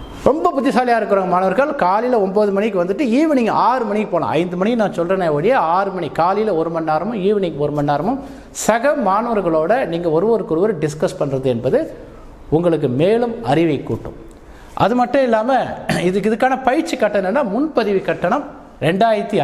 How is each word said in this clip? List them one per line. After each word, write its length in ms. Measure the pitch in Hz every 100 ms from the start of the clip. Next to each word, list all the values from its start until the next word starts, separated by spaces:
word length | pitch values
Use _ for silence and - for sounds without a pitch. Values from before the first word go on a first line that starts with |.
| - - -
ரொம்ப 200 | 311 349 277
புத்திசாலியா 400 | 247 214 254 226
இருக்கிற 200 | 202 196 180
மாணவர்கள் 360 | 180 190 185 294 -
காலையில 400 | 180 202 247 233
ஒன்பது 300 | 190 202 208
மணிக்கு 320 | 196 220 190
வந்துட்டு 220 | 175 196 262 247
ஈவினிங் 300 | 320 269 214
ஆறு 340 | 143 202 254 214
மணிக்கு 200 | 208 202
போகலாம். 200 | 170 120 143
ஐந்து 180 | 180 175
மணி 140 | 202 240
நான் 200 | 190 175
சொல்றேனே 300 | 170 190 170
ஒழிய, 220 | 147 196 262
ஆறு 340 | 165 180 196
மணி 180 | 185 147 160
காலையில 340 | 175 208 214 160
ஒரு 80 | 160
மணி 200 | 165 160
நேரமும் 280 | 156 196 226 190
ஈவினிங் 300 | 208 180 143
ஒரு 140 | 147
மணி 180 | 147 143
நேரமும் 280 | 143 185 269 - - -
சக 420 | - - 226 285 302 196
மாணவர்களோட 760 | 202 233 214 170 156 165 247 202
நீங்க 240 | 170 175
ஒருவருக்கொருவர் 640 | 156 214 220 - 160 214 165
டிஸ்கஸ் 400 | 151 - 180 -
பண்றது 280 | 147 131 131
என்பது 260 | 117 127 240 320 - - - - - - 156
உங்களுக்கு 300 | 175 156 143
மேலும் 480 | 123 180 226 240 226 117
அறிவை 260 | 151 170 135
கூட்டும். 340 | - 113 - - - - - - - -
அது 120 | 196 247
மட்டும் 280 | 240 277 254
இல்லாம, 280 | 220 233 254 170 - - 175 175
இதுக்கு, 200 | 196 202
இதுக்கான 240 | 220 254 254
பயிற்சி 320 | 262 294 - 262
கட்டணம்னா, 440 | 214 208 185 254 240
முன்பதிவு 480 | 214 311 - 208 196
கட்டணம் 420 | 185 156 175 196 185 - - -
ரெண்டாயிரத்தி 560 | 143 190 226 214 196 151